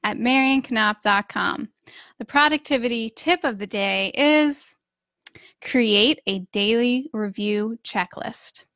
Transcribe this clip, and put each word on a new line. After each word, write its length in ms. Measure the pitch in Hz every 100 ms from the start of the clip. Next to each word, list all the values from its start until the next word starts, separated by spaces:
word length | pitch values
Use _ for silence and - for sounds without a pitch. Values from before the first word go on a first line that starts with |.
at 140 | 208 214
marion 440 | 233 269 269 269 -
knopp 320 | 226 214 214
dot 260 | 214 196 -
com. 400 | - 185 - 214 _ - - - _
The 60 |
productivity 880 | 220 285 294 294 - 269 240 233 226
tip 320 | - - 349
of 160 | 311 208
the 80 | 202
day 460 | 208 196 190 196
is 640 | - 196 202 196 185 - - _ _ _ _ - - - _
create 600 | - 254 226 202 233 311 -
a 120 | 190 185
daily 580 | 202 202 233 247 247 277
review 640 | 220 208 196 208 208 214 226
checklist. 840 | - 202 180 - - - - - _